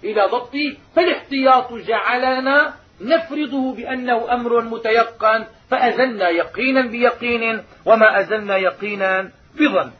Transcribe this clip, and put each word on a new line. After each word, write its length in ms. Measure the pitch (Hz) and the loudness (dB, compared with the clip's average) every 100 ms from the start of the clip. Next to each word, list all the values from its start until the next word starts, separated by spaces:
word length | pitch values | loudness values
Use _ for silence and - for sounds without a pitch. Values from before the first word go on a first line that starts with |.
إلى 180 | 185 214 | -4 0
ضبطه، 540 | 190 240 247 277 294 - _ - | 0 0 -4 -6 -6 -6 _ 0
فالاحتياط 760 | 359 285 - 269 262 262 - | 2 0 -4 0 4 4 2
جعلنا 1000 | 233 185 220 190 247 262 262 262 277 302 - _ _ | -10 -4 -2 0 0 0 0 2 2 2 -2 _ _
نفرضه 760 | 208 330 - 302 302 277 262 | 0 0 0 -6 -4 -2 -4
بأنه 600 | 214 240 254 247 233 233 | -6 -8 -6 -2 -2 0
أمر 260 | 247 240 233 | -2 0 0
متيقن، 840 | 226 226 226 220 226 - 214 220 220 - _ | -2 -6 0 2 2 0 0 0 -4 -18 _
فأزلنا 580 | 254 254 220 262 220 180 | 0 0 2 -2 0 0
يقينا 580 | 170 170 185 254 262 247 | 0 -2 -2 0 0 0
بيقين 760 | 233 240 240 240 240 226 220 - - - | 0 0 0 -4 -2 -2 -4 -10 -10 2
وما 340 | 220 214 202 | 6 6 4
أزلنا 360 | 190 214 208 190 | 0 -2 0 0
يقينا 720 | 185 175 202 202 190 190 190 - _ | 0 -4 -8 -4 -2 -2 -4 -12 _
بظن. 360 | - 302 185 131 120 | 0 2 2 -2 -10